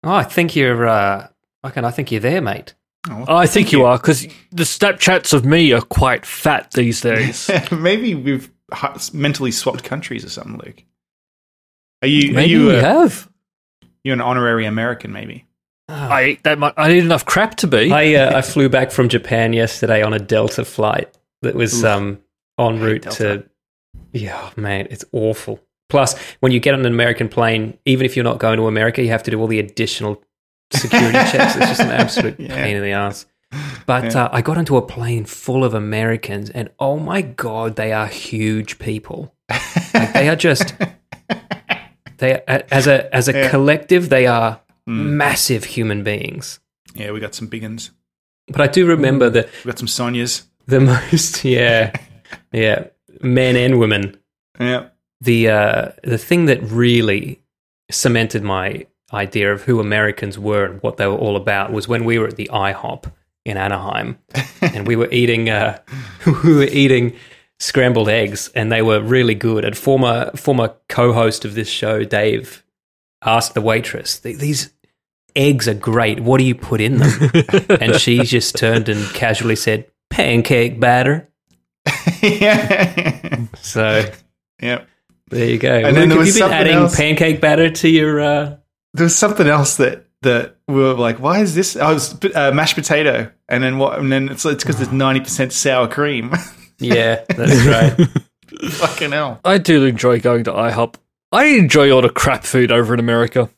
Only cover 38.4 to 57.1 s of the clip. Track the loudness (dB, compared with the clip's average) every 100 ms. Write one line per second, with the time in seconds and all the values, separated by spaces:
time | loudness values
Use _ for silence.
38.4 | -2 -4 -6 -10 -8 -10 -10 -14 -16 _
39.4 | _ -8 -4 -6 -2 0 0 0 0 2
40.4 | 2 0 -2 -4 -8 -8 _ -20 _ -10
41.4 | -10 -16 _ -10 -10 _ -20 -4 0 0
42.4 | 0 -4 0 0 4 2 2 -2 0 0
43.4 | 2 2 2 2 2 2 4 2 4 2
44.4 | 0 -4 _ _ -8 -4 -2 0 0 0
45.4 | -2 -2 -4 -6 -4 -4 -4 -6 -8 -12
46.4 | -16 -18 _ _ _ -14 -12 -10 -10 -12
47.4 | -12 -12 -12 -14 -16 _ _ _ _ _
48.4 | _ 0 2 4 4 4 4 4 4 2
49.4 | -2 -8 -10 -8 -8 -4 -4 -4 -6 -8
50.4 | _ _ 0 4 4 2 0 -2 -2 -4
51.4 | 0 2 4 2 0 -4 -18 -20 _ -20
52.4 | _ -2 0 0 -4 _ _ -8 0 2
53.4 | 2 2 2 2 2 0 -2 -10 _ _
54.4 | _ _ -4 -4 -8 _ _ _ 0 2
55.4 | 4 2 2 0 -4 -10 -6 -6 0 2
56.4 | 4 2 0 0 2 4 2